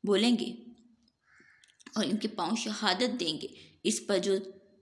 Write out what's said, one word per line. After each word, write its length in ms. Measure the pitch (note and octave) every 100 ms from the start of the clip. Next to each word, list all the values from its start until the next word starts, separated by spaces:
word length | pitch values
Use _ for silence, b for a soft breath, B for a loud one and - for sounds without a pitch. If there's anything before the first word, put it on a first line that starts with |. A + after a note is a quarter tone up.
| G3+
बोलेंगे 580 | G3 A3+ A#3 - - - - _ _ _ _ b b b b b b - G#3+
और 80 |
इनके 240 | E3+ G#3 A3
पाँव 280 | - E3 A3+
शहादत 540 | A3 G#3 G#3+ G3+ B3
देंगे 440 | - E3+ D#3 - B B B
इस 140 | - G#3+ -
पर 100 | G3
जो 420 | F#3 F#3+ F#3+ - _ _